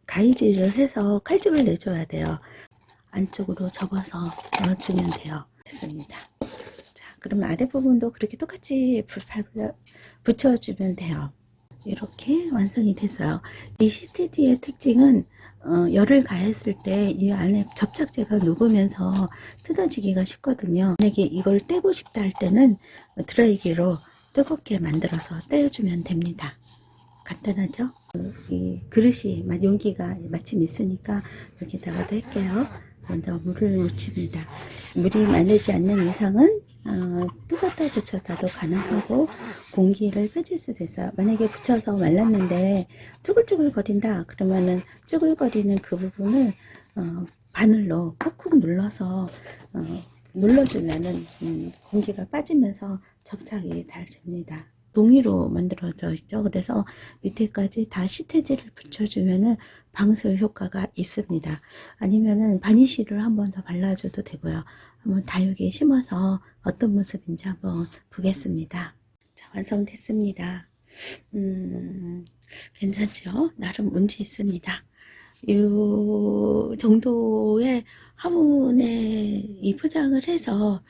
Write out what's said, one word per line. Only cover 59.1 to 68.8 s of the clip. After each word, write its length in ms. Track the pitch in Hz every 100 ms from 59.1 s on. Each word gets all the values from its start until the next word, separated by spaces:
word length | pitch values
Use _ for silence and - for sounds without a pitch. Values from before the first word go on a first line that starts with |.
| 208 185 185 220 220 - - _
방수 420 | - 202 214 214
효과가 540 | 190 214 - 185 190 196 -
있습니다. 680 | 185 - 208 160 156 156 - - - -
아니면은 640 | 196 214 220 208 220 190
바니쉬를 640 | 202 226 262 - 208 208
한 120 | 226 214
번 160 | 202
더 100 | 190
발라줘도 600 | 185 175 196 190 190 190
되고요. 400 | - 147 165 160 - - - _
한번 260 | 220 190
다육이 460 | - 185 190 190 185
심어서 720 | - 294 262 254 180 190 190 - _
어떤 320 | 185 - 226 202
모습인지 520 | 190 196 - 165 190
한번 380 | 180 190 170 170 - _
보겠습니다. 840 | - 190 190 190 160 165 175